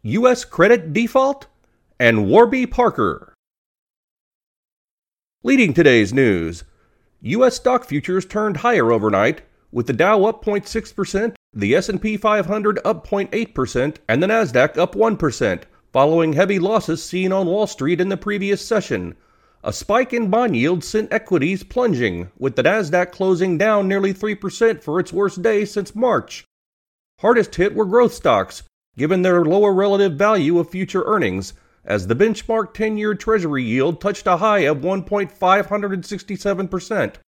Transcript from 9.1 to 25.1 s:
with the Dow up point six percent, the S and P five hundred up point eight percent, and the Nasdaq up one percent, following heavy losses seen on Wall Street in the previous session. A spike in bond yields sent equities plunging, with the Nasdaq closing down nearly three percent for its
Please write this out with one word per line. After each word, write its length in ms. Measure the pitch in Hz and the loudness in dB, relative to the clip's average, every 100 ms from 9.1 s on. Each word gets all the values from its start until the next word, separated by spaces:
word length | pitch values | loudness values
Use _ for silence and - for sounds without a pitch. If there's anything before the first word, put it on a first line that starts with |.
| 98 113 - - _ _ | 2 0 -2 -14 _ _
with 140 | 120 117 | -6 -4
the 60 | |
Dow 320 | 120 180 214 | 0 2 4
up 160 | 208 220 | 2 0
point 260 | - 202 - | -4 -4 -6
six 240 | 226 - | -10 -8
percent, 460 | - 190 196 226 233 _ | -8 -4 -4 -4 -8 _
the 220 | 107 101 | -4 0
S 160 | 151 185 | 0 0
and 100 | 190 | -4
P 160 | 214 214 | -4 -2
five 300 | 220 208 170 | 0 0 -2
hundred 320 | 214 208 202 | -2 -2 -2
up 240 | - 170 - | -4 -4 -4
point 220 | 202 196 | -4 -4
eight 200 | 220 226 | -4 -6
percent, 440 | - 127 123 139 - - | -4 -4 -2 -4 -6 -2
and 140 | 117 | 0
the 40 | 185 | 2
Nasdaq 520 | 226 185 123 139 - | 0 2 2 2 2
up 180 | 180 202 | -2 2
one 220 | 226 202 | 0 0
percent, 480 | 151 - 117 87 - _ _ | -4 -2 -2 -2 -8 _ _
following 400 | 131 143 165 160 | 2 2 2 0
heavy 260 | 147 190 196 | 2 0 0
losses 460 | 180 220 - 165 | 0 -2 -2 -6
seen 260 | - 180 185 | -6 -4 -2
on 160 | 190 180 | -2 -2
Wall 200 | 196 208 | -2 -2
Street 340 | - 135 175 | -4 -2 -2
in 80 | 185 | -2
the 80 | 196 | -4
previous 500 | 208 208 196 196 - | -4 -4 -2 -4 -2
session. 480 | 220 - 107 87 - _ _ _ _ | -4 -2 -6 -6 -14 _ _ _ _
A 80 | - | -10
spike 440 | - - 226 254 | -8 -2 0 0
in 160 | 240 214 | -2 0
bond 260 | 220 247 127 | 0 0 0
yields 320 | 139 180 - | 0 -2 -2
sent 240 | 214 214 | -4 -2
equities 500 | 220 214 175 147 190 | -4 0 0 0 -4
plunging, 680 | - 247 247 135 113 87 90 _ | -6 -2 0 0 -2 -4 -10 _
with 180 | 135 123 | -4 0
the 60 | |
Nasdaq 500 | 127 214 160 180 180 | 0 0 0 -2 -2
closing 460 | - 190 180 185 160 | -2 0 2 0 2
down 280 | 208 208 190 | 2 2 0
nearly 280 | 196 196 | 0 -2
three 200 | 190 214 | -2 -6
percent 480 | 202 190 - 226 170 | -6 -8 0 0 0
for 160 | - 170 | -4 -4
its 140 | 180 | -2